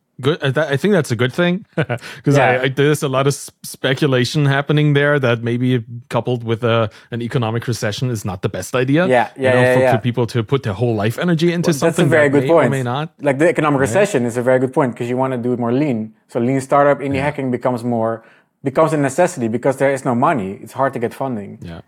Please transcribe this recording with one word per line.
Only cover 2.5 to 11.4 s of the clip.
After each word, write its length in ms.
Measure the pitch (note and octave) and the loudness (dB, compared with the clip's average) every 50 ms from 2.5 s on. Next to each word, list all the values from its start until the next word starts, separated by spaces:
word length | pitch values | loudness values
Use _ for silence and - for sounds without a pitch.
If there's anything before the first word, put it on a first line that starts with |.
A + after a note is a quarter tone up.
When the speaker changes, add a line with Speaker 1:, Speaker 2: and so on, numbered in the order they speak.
| B2 B2+ B2+ | 2 2 0
Speaker 1:
I, 60 | C3+ | -2
there's 340 | C3 D3 C#3 D3+ D3+ - D#3+ | 0 2 2 2 2 0 -2
a 60 | C#3 | -2
lot 180 | C3 C3 C#3 | 0 0 0
of 60 | D3 C#3 | 0 0
s-, 180 | - - - - _ - | -2 -6 -16 -18 _ -18
speculation 800 | - - - - B2+ C3+ - D#3+ C#3 C3 B2 B2 - - D#3 C#3+ | -18 -10 -4 -2 -2 0 0 0 2 2 2 0 0 0 0 2
happening 480 | C#3 C#3 C#3 C#3+ - D3+ D3+ D3+ D3+ C#3+ | 2 2 0 0 0 2 2 2 4 4
there 260 | C#3+ D3 D3 D3 D3 | 4 2 2 2 2
that 240 | C3 A#2 A#2+ A2+ A#2 | 2 0 0 0 -2
maybe 400 | A#2 A#2+ B2 B2+ B2+ C3 A#2+ A2+ B2 A#2 A#2 - | -2 -2 0 0 0 0 0 -2 -6 -14 -16 -10
coupled 380 | - - B2 A#2+ B2 B2 A#2 A2+ | -6 -4 -4 -2 -2 -4 -4 -2
with 180 | A2+ A#2 A2 A#2+ | -4 -4 -2 0
a, 260 | A2+ A2+ A#2 A2+ A2 - - - - | 0 2 2 0 -2 -4 -12 -16 -10
an 100 | B2 A#2 | -8 -8
economic 460 | A#2+ A2+ - C3 A#2+ A2 A2+ A#2 - | -6 -4 -4 -2 -2 -2 -4 -4 -4
recession 420 | - A2+ - - G#2+ G2+ - C3 B2+ | -4 -4 -4 -4 -4 -4 -4 -4 -4
is 140 | A#2+ G#2 - | -4 -4 -6
not 200 | G2+ F#2 - - | -8 -8 -6 -6
the 40 | |
best 260 | G#2 - F#2 F#2+ - - | -6 -6 -8 -8 -4 -2
idea. 280 | B2+ C3 C3 C#3 E3 F3+ | -2 0 2 2 2 2
Speaker 2:
Yeah, 200 | B2+ B2+ A#2+ A2 - - | 4 2 2 2 0 -4
yeah, 0 | |
Speaker 1:
You 80 | - C3 | -2 0
know, 180 | C3 B2+ B2+ | 2 4 4
Speaker 2:
yeah, 120 | B2 B2+ B2+ | 4 4 4
Speaker 1:
for, 60 | C3 | 4
Speaker 2:
yeah. 100 | C3 B2+ A#2 | 4 2 2
Speaker 1:
for 40 | A2 | 0
people 240 | - B2 A#2 B2+ A#2+ | 0 -2 -2 -2 -2
to 140 | G#2+ - A#2+ | -2 -2 -4
put 220 | G#2+ - C#3 C3 - | -2 0 -2 -2 -2
their 80 | A2 | -2
whole 240 | F#2+ F#2 B2 A#2+ A2+ | -4 -2 -2 0 0
life 240 | G#2 G2+ A2+ A#2 - | 0 0 -2 -2 -2
energy 320 | E3 F3+ E3+ D3+ | 0 0 0 2